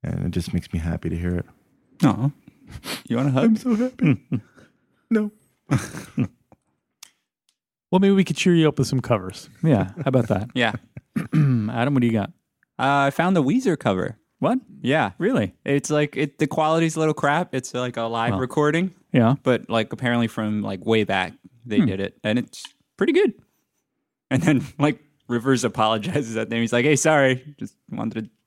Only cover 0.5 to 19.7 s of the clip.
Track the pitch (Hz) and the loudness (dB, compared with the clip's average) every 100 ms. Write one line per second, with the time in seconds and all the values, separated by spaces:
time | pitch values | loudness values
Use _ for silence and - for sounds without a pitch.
0.5 | 87 - 85 80 82 85 82 87 87 - | -6 -4 -6 -4 -4 -6 -4 -4 -4 -6
1.5 | _ _ _ _ _ 131 - 135 - - | _ _ _ _ _ 0 2 -2 -4 -20
2.5 | _ - - - - - 117 139 131 226 | _ -20 -18 -12 -12 -4 -2 0 2 4
3.5 | 220 254 214 254 - 175 123 _ 120 - | 2 0 0 -2 0 0 0 _ -8 -8
4.5 | _ _ _ _ _ _ 220 208 _ _ | _ _ _ _ _ _ 0 0 _ _
5.5 | _ _ 95 - - - - - _ _ | _ _ -2 -2 -14 -12 -4 -4 _ _
6.5 | _ _ _ _ _ - _ _ _ _ | _ _ _ _ _ -20 _ _ _ _
7.5 | _ _ _ _ 185 196 196 180 160 190 | _ _ _ _ 2 4 4 2 2 4
8.5 | 170 156 139 127 131 - 110 92 - - | 4 4 2 -2 -2 0 -2 -2 -12 -18
9.5 | - 165 117 95 175 139 131 117 98 110 | -4 2 2 2 -4 0 0 2 -2 -2
10.5 | 127 117 113 _ - _ - - 156 143 | -2 -2 -2 _ -20 _ -8 -2 2 2
11.5 | 123 107 120 127 139 117 113 98 - _ | 2 -2 -2 0 2 2 0 -4 -10 _
12.5 | _ _ - 131 143 139 - 170 185 131 | _ _ -4 0 2 2 2 2 2 2
13.5 | 233 240 156 120 92 90 - _ _ 143 | 0 0 0 0 0 -2 -8 _ _ -2
14.5 | 254 - - 123 151 107 - 180 262 98 | -2 -6 -8 -2 0 0 -2 -2 0 -2
15.5 | _ - 143 - 151 147 - 147 _ 151 | _ -2 -2 0 -2 -2 -2 -6 _ -4
16.5 | - 156 165 165 156 156 151 143 151 180 | 0 0 2 0 0 -2 0 0 0 -2
17.5 | 131 - 123 123 120 113 117 117 101 127 | -6 -6 -6 -6 -4 -6 -2 -2 -2 -2
18.5 | 156 147 160 185 _ _ 131 113 135 - | 0 0 0 -4 _ _ 2 4 2 0
19.5 | 120 - | 0 0